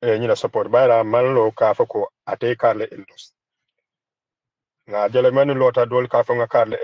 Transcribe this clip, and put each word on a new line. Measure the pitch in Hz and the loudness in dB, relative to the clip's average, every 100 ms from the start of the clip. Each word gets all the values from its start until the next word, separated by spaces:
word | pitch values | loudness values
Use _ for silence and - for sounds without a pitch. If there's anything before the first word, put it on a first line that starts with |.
e, | 120 110 | -2 -2
nyina | 120 104 | -2 -2
support, | 117 110 101 | -4 -4 0
bayra | 123 131 113 | 2 4 2
man | 110 117 127 131 | 2 0 2 2
lo | 110 | 0
ka | - 110 | 0 0
fo | 101 - | 0 -2
ko | 104 101 _ - | -4 -8 _ -12
ate | 98 120 120 | -6 -6 0
Karle | 117 107 110 | 0 -2 -6
Endos. | - 98 - - _ _ _ _ _ _ _ _ _ _ _ _ _ _ _ - | -12 -20 -20 -20 _ _ _ _ _ _ _ _ _ _ _ _ _ _ _ -8
Nga | 104 104 | -4 -2
jele | 123 127 | 2 2
men | 131 143 | 2 0
lota | 131 127 123 117 | 2 0 0 0
dol | 123 123 | -2 -2
ka | 123 | -2
fo | 117 120 | 0 -2
nga | 117 | 0
Karle | 120 110 113 | 0 0 -4